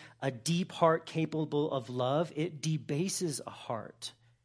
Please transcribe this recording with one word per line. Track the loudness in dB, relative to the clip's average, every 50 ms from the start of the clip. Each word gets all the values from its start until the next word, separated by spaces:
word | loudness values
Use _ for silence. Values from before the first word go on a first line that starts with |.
| -12 -20 -10 _
a | -2 -2
deep | -2 -2 -2 0 0 0 0 -2
heart | 2 4 6 6 6 4 0
capable | -2 0 0 0 2 2 -2 0 2 2 2 2 2
of | 0 -2 -2 -2
love. | -2 0 2 2 4 2 2 0 0
It | -2 -2 -2 -2 -4
debases | -2 0 0 0 -2 -2 0 0 0 0 0 0 -2 -2 -2 -4 -8
a | -10
heart. | -12 -10 -6 -6 -4 -4 -6 -10 -14 _ -12 -12 -12 _ _ _ _ _ _